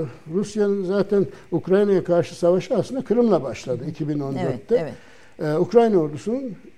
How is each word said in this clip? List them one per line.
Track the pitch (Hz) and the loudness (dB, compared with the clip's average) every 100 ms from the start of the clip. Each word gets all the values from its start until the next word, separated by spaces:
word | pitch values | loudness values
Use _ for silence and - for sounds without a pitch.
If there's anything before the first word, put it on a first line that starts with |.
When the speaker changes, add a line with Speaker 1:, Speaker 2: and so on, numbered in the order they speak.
| 160 - - | -4 -10 -6
Speaker 1:
Rusya'nın | 175 214 214 202 202 180 | -4 -4 -2 0 0 0
zaten | 202 196 202 185 - - | -2 0 0 0 -4 -6
Ukrayna'ya | 165 - 190 208 185 | -4 2 2 4 2
karşı | - 175 147 - | 2 2 0 0
savaşı | 175 185 - 226 | 2 2 2 -2
aslında | - 254 | -2 -4
Kırım'la | 240 226 240 170 | 0 2 4 2
başladı | 131 110 - 120 135 | 0 -8 -6 -6 -6
iki | - 151 | -6 -4
bin | 147 | -4
on | 139 135 | -4 -4
dörtte. | 135 123 - 233 | -4 -4 -2 -2
Speaker 2:
Evet, | 151 104 - - - - | -2 -10 -18 -20 -20 -6
evet. | 156 156 | -2 0
Speaker 1:
E, | |
Ukrayna | 175 226 226 196 | 2 4 4 4
ordusunun | 151 147 202 254 262 - - | 0 -4 -6 -6 -6 -12 -18